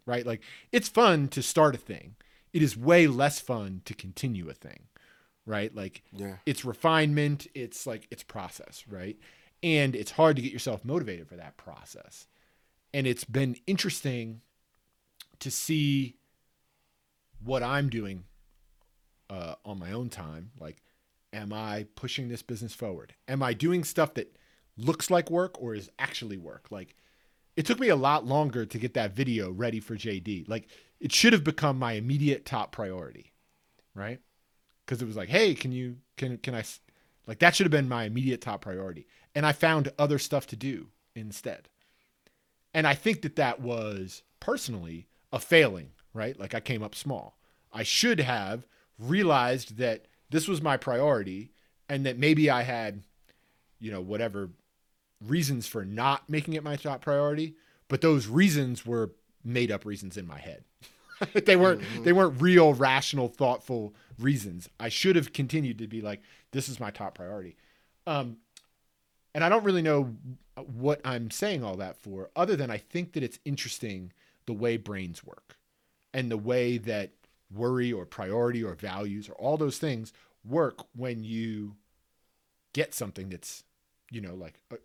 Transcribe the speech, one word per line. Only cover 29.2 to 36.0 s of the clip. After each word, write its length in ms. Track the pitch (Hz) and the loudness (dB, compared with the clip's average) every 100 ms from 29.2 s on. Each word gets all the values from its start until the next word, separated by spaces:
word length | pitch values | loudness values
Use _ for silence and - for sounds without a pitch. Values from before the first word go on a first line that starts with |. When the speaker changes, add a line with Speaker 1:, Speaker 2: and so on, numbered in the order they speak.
| 123 113 92 | 0 0 -2
Speaker 1:
ready 280 | 92 120 113 | -4 -2 -4
for 160 | - 107 | -6 -8
J 240 | 113 95 | -4 -4
D. 260 | 95 95 78 | -4 -6 -6
Like, 200 | 113 - - _ _ | -8 -8 -20 _ _
it 120 | - | 0
should 220 | - 226 | 6 8
have 100 | 214 | 8
become 340 | 151 147 151 131 | 4 0 0 0
my 160 | 120 | -2
immediate 520 | 107 120 143 147 131 - | -2 0 2 2 0 -2
top 260 | 120 98 | -6 -4
priority, 640 | - 98 92 69 52 - _ _ _ _ _ _ | -6 -8 -8 -10 -16 -20 _ _ _ _ _ _
right? 260 | 98 104 127 _ _ _ _ _ _ - | -10 -10 -10 _ _ _ _ _ _ -8
'Cause 140 | 120 | -6
it 40 | 117 | -4
was 100 | 104 | -6
like, 140 | - | 0
"Hey, 240 | 180 214 | 4 4
can 180 | 135 131 | 2 -2
you, 300 | 127 123 123 | -4 -6 -10